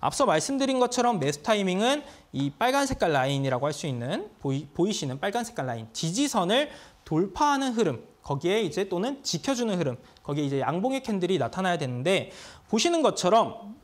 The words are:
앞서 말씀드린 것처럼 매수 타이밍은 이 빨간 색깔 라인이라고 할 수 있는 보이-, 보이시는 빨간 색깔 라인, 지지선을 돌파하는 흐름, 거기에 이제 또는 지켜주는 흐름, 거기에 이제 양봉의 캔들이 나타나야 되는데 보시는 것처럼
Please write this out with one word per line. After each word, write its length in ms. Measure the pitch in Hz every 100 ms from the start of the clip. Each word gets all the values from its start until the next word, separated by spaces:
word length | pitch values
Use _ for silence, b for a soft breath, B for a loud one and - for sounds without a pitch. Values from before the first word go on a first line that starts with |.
앞서 240 | 139 - 262
말씀드린 540 | 160 160 277 269 262
것처럼 400 | 247 247 240 214
매수 220 | 139 143
타이밍은 640 | - 214 190 180 233 294 B B B
이 180 | - 143
빨간 340 | - 240 277 277
색깔 280 | 262 185
라인이라고 520 | 143 131 139 135 123 143
할 60 |
수 160 | 147 160
있는 420 | 123 120 214 415 -
보이-, 260 | 143 135 156
보이시는 480 | - 185 208 143 131
빨간 240 | 202 220 233
색깔 220 | - 131
라인, 200 | 117 110
지지선을 760 | - 160 190 285 226 175 240 294 B B B -
돌파하는 680 | 156 190 - 294 277 269
흐름, 340 | 226 196 117 - _
거기에 380 | - 139 170 208
이제 280 | 196 175 196
또는 340 | 175 226 277
지켜주는 540 | - 165 - 254 233 185
흐름, 180 | 147 120 B B
거기에 200 | - 147
이제 160 | 143 139
양봉의 440 | 123 165 233 269
캔들이 340 | 262 202 175 185
나타나야 400 | 117 - 185 170
되는데 540 | 139 123 143 190 113 B B B _
보시는 320 | 226 339 339
것처럼 760 | 247 - 180 220 160 - 202 233